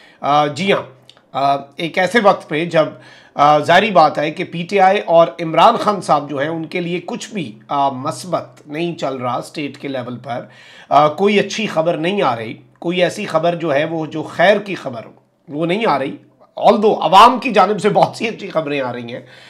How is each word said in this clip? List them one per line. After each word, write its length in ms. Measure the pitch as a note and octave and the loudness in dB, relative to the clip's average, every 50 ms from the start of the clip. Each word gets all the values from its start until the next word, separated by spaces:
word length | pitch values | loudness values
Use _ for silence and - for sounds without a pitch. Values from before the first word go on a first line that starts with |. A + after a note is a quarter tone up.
| - _ _ _ - | -20 _ _ _ -2
अ, 240 | C#3 C#3+ D3 D3+ | 0 2 2 2
जी 240 | D3 C#3 B2+ F#3+ G3 | 0 -2 -4 0 0
हाँ, 220 | F3 B2+ - - - _ _ - _ _ _ _ - | 0 0 -2 -8 -16 _ _ -20 _ _ _ _ -4
अ, 360 | C3 C#3 C#3 C#3 C#3 - - _ - | -2 0 0 0 -2 -4 -10 _ -10
एक 180 | F3 D#3 - F#3+ | -8 -6 -2 -2
ऐसे 220 | F#3 F3+ - A#3+ | -2 2 2 4
वक्त 280 | G3 G3+ F3 - - - | 4 4 2 2 -2 -6
पे 160 | D#3+ D3 E3+ | -4 -4 -4
जब, 340 | E3+ - D#3+ D3+ C3+ - - - - - - _ _ _ | 0 0 0 0 0 -4 -12 -20 -20 -20 -20 _ _ _
अ, 220 | C#3+ C#3+ D3 D3+ D3+ | 2 4 4 4 4
जाहिर 340 | C3+ B2+ E3+ F#3+ G#3 A3+ F#3 | 4 4 4 4 4 4 4
बात 260 | F3 D#3 D3 - D#3 | 4 4 4 4 0
है 120 | D3 D#3 | -4 -4
कि 140 | D3+ - E3+ | -4 -6 -10
पीटीआई 540 | - - E3+ F3 - G3+ G3 F#3 F#3+ G3 G#3 | -8 -8 -10 -8 -2 2 4 4 4 4 2
और 380 | - - E3 E3 E3+ E3+ E3+ - | 2 4 4 6 6 4 2 -4
इमरान 360 | E3+ D#3+ D#3 D#3+ F3 A3 A#3 | -6 -2 4 6 6 6 6
खान 240 | G#3 - G#3+ G#3 F#3 | 4 0 -2 -2 -2
साहब 280 | - - D#3+ C#3+ C#3+ C#3+ | 0 0 0 0 0 -4
जो 100 | D3 C3 | -4 -4
हैं 100 | C#3+ D#3 | -4 -4
उनके 320 | E3 E3 D#3+ - - F#3 | -4 -6 -8 -8 -8 -6
लिए 200 | F3 E3+ F3 F3 | -6 -4 -6 -6
कुछ 340 | F3 - A#3+ A#3 - - G#3+ | -6 -8 -10 -10 -12 -10 -8
भी, 220 | G3+ D3+ A2 - - - - | -8 -8 -8 -12 -18 -10 -6
अ, 200 | D3 C#3+ C#3 C3 C3 | -2 0 0 0 -2
मस्बत 640 | B2+ C3+ D#3 D#3 - - F3+ D#3+ C3+ - - - - _ D3+ | -4 -6 -8 -8 -8 -6 -6 -6 -6 -6 -8 -16 -20 _ -12
नहीं 260 | D3 D#3 E3+ F3 D#3+ | -8 -6 -6 -6 -6
चल 200 | - E3 C3+ C3+ | -6 -6 -6 -6
रहा 260 | B2 B2 B2 B2+ C#3 | -6 -4 -4 -4 -6
स्टेट 360 | - - - E3+ D3 C3+ B2 | -8 -10 -10 -10 -10 -10 -10
के 120 | - - C#3 | -10 -10 -8
लेवल 260 | C3+ B2+ A#2+ B2 B2 | -8 -8 -8 -8 -12
पर, 340 | G#2+ - C#3 A#2+ C3 C3+ - - - - - - - - _ | -12 -10 -10 -10 -10 -10 -14 -20 -20 -20 -20 -20 -20 -4 _
अ, 180 | C#3+ C#3+ D3+ D3+ | 4 6 6 4
कोई 300 | D3+ - G3 G#3+ G#3+ F#3+ | 2 2 0 2 2 2
अच्छी 280 | F3+ - - - A3 | 0 0 -4 -6 -6
खबर 320 | F3+ - D#3+ D#3+ F3 E3 D3+ | -2 -2 0 0 0 0 0
नहीं 240 | D#3 F3+ G3+ G3+ F3 | -2 -2 0 0 0
आ 120 | C3+ A#2 | 0 0
रही, 220 | A2 A2 A2+ - - - _ _ _ | -2 -6 -10 -12 -14 -18 _ _ _
कोई 200 | - E3+ F3+ F3+ | -6 -4 0 0
ऐसी 240 | F3 D#3+ - G3+ G3+ | 0 0 0 -4 -8
खबर 300 | - - D#3 D#3+ E3+ F3 | -4 -2 0 0 0 -2
जो 160 | E3 E3 E3 | -2 -2 -2
है 160 | C3+ C#3+ D#3 | 0 0 0
वो 200 | E3 E3 D#3+ D#3 | -2 -4 -6 -6
जो 160 | C#3+ D#3 D#3 C#3+ | -6 -8 -10 -10
खैर 360 | - - - E3+ G3 G#3+ G3+ | -8 0 2 4 4 4 2
की 160 | G#3 - E3 | 0 -6 -10
खबर 300 | - - C#3 A#2+ A2+ G#2+ | -10 -10 -10 -10 -10 -14
हो 100 | - - _ _ _ _ _ _ - | -16 -20 _ _ _ _ _ _ -12
वो 160 | C3+ D3+ E3+ | -6 -6 -2
नहीं 200 | E3 F3+ A3 A#3 | -2 -2 -2 0
आ 100 | F#3 D3 | 0 0
रही। 180 | C3+ C3+ D3+ - - _ _ _ _ - _ _ - B2 F#3 | 0 -2 -4 -8 -12 _ _ _ _ -20 _ _ -2 0 2
Although 280 | A3+ A3 G3+ G#3 F3 - - | 2 2 2 0 0 0 -2
अवाम 360 | D#3+ F#3 F#3+ A3 B3 C4 G#3+ | 2 6 6 8 6 6 2
की 140 | B3 C4+ G3 | -2 0 2
जानिब 260 | G#3 F#3 G3 G#3+ F3+ | 2 2 2 2 0
से 100 | - G#3 | 0 0
बहुत 300 | E3+ F#3 E3 E3 - - | 2 2 2 2 0 -4
सी 80 | A3+ | -6
अच्छी 220 | A#3 F#3 D#3+ G3+ F3+ | -6 -6 -8 -12 -6
खबरें 320 | - E3 C#3+ C#3+ D3 C#3 | -6 -4 -4 -2 -4 -4
आ 100 | C3 B2 | -4 -6
रही 220 | A#2+ B2 A#2+ A#2 B2 | -6 -8 -10 -12 -12
हैं, 140 | C3 - - - - - | -14 -14 -18 -20 -20 -20